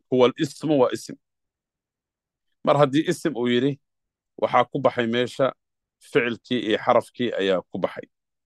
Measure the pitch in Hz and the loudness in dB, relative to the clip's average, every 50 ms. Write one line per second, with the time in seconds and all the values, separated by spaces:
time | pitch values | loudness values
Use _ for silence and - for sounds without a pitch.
0 | _ - 131 127 123 123 - - 160 139 - - - 156 151 139 123 107 - 117 | _ -2 2 4 4 4 2 0 -6 -6 -8 -6 -4 0 2 2 2 2 0 -6
1 | - - - - _ _ _ _ _ _ _ _ _ _ _ _ _ _ _ _ | -10 -12 -18 -18 _ _ _ _ _ _ _ _ _ _ _ _ _ _ _ _
2 | _ _ _ _ _ _ _ _ _ _ _ _ - - 143 143 147 135 127 151 | _ _ _ _ _ _ _ _ _ _ _ _ 0 2 4 4 4 2 2 0
3 | 156 - 165 - - 170 139 113 120 120 120 120 127 143 139 - _ _ _ _ | 0 -2 -2 -2 -4 -4 -4 -2 -2 0 0 2 0 -2 -4 -6 _ _ _ _
4 | _ _ _ _ _ _ _ - 110 110 - 123 120 - - 147 131 123 - 123 | _ _ _ _ _ _ _ -4 -2 0 2 2 0 0 -2 -2 0 0 0 0
5 | 120 113 117 120 123 113 - - 135 127 - _ _ _ _ _ _ _ _ _ | -2 -2 -2 -2 -2 -2 -2 -2 -2 -2 -4 _ _ _ _ _ _ _ _ _
6 | _ - - 147 120 120 113 - _ - 123 120 80 110 104 92 - 123 120 117 | _ -2 0 0 0 0 -4 -6 _ -4 -4 -2 -2 -2 -2 0 2 2 2 2
7 | - - _ - 123 110 - 95 95 95 95 87 - _ - 95 85 - - - | 0 -2 _ -6 -4 -4 -2 -2 0 0 0 -2 -4 _ -8 -6 -6 -6 -6 -8
8 | - - _ _ _ _ _ _ _ | -18 -18 _ _ _ _ _ _ _